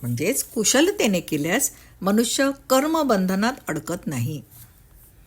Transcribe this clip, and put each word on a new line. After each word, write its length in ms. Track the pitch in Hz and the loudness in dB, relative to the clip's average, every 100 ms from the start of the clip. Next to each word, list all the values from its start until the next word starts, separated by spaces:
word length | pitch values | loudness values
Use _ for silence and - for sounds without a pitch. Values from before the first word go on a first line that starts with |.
म्हणजेच 420 | 120 120 170 285 | -6 -2 -2 -2
कुशलतेने 760 | - 240 202 254 349 403 269 180 | -4 -2 2 4 2 2 0 0
केल्यास 500 | - 151 156 233 - - - - | -2 -4 0 0 -2 -6 -20 -4
मनुष्य 480 | 185 208 233 - 277 269 - | 0 2 2 2 0 -2 2
कर्मबंधनात 840 | 262 311 320 277 202 185 190 226 269 - | 2 4 0 2 2 2 0 0 -2 -6
अडकत 380 | 156 - 175 - | -6 -6 -6 -4
नाही." 360 | 131 120 151 - - - - - - - - | -4 -4 -6 -12 -20 -20 -20 -20 -20 -20 -20